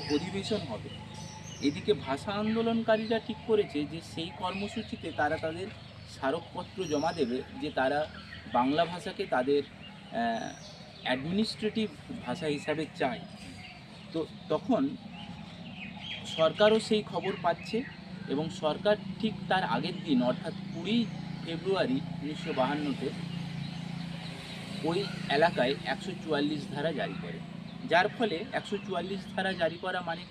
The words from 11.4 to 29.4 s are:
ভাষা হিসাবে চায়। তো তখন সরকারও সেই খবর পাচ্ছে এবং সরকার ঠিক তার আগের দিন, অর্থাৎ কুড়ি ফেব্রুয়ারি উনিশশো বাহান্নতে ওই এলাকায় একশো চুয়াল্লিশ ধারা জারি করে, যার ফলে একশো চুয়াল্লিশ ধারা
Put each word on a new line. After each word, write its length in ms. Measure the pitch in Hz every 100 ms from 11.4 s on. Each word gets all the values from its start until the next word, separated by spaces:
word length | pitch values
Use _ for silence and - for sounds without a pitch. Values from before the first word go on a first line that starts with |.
| 220 - 214 226 214 - - - 123
ভাষা 200 | 127 156
হিসাবে 400 | 143 156 151 139 -
চায়। 240 | 135 113 - - - - - - - - -
তো 140 | 160 151 - -
তখন 400 | 156 - - 139 - - - - - - - - - - - - - -
সরকারও 540 | 160 160 165 214 220
সেই 220 | - 214
খবর 300 | - 175 190 -
পাচ্ছে 400 | 170 165 - 220 277 - - - -
এবং 220 | 135 160
সরকার 460 | - 151 151 208 208 - -
ঠিক 140 | 220 - -
তার 160 | 190
আগের 400 | 180 113 180 -
দিন, 180 | 170 127
অর্থাৎ 320 | 123 127 - - -
কুড়ি 320 | 165 185 233 208 - - -
ফেব্রুয়ারি 560 | 170 165 185 190 127 135 - -
উনিশশো 300 | 147 151 156
বাহান্নতে 560 | 131 131 151 147 120 131 - - - - - - - - - - - - - - - - 139
ওই 200 | 151 180 202 - -
এলাকায় 440 | 143 170 156 127 -
একশো 260 | - - 190 175
চুয়াল্লিশ 500 | 160 143 147 151 135
ধারা 180 | 143 160
জারি 220 | 131 98 90
করে, 160 | - - - - - - -
যার 200 | 233 214
ফলে 360 | - 220 165 214
একশো 240 | 151 - 202
চুয়াল্লিশ 440 | 202 175 185 190 -
ধারা 160 | 196